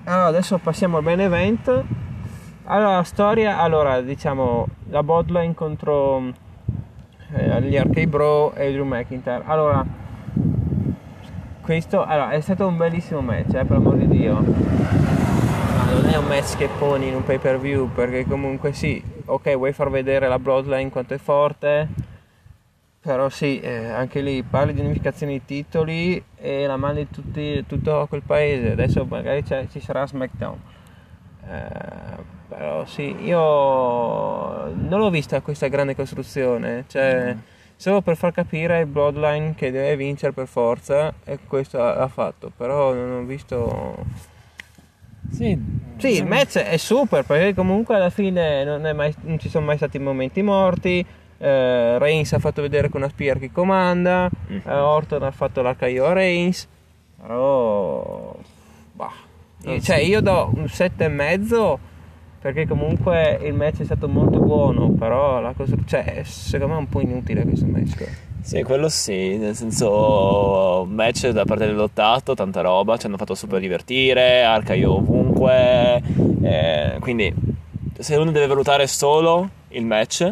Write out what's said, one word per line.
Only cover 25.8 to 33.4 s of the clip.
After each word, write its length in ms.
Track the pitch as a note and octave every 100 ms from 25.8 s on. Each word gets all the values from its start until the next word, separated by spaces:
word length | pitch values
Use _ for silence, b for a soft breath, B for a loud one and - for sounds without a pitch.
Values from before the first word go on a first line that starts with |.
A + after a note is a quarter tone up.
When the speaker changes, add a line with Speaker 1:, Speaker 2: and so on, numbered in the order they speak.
| D#3+ E3 F3 E3+ - -
Speaker 1:
e 300 | C#3+ C#3 C#3+
la 100 | C3+
mandi 320 | C#3+ D3 D3
tutti, 540 | - - D3+ D3 C#3+ C3+
tutto 340 | C#3 D3+ D3+
a 80 | D3
quel 140 | D3
paese. 480 | - D3 D3 C#3 A2+
Adesso 320 | A2 B2 D3 B2+
magari 340 | A#2 A#2+ C#3
c'è, 240 | - C3+ C3
ci 100 | D3
sarà 260 | - C3 C#3
SmackDown. 520 | C3+ B2+ A2 G2+ - b b b b b b - - F#2+
Eh, 840 | D#2+ A1 - - G1+ G1+ - - - -
però 360 | - D2+ D#2 -
sì, 280 | - C#3+ -
io 140 | G2+
non 1600 | E3+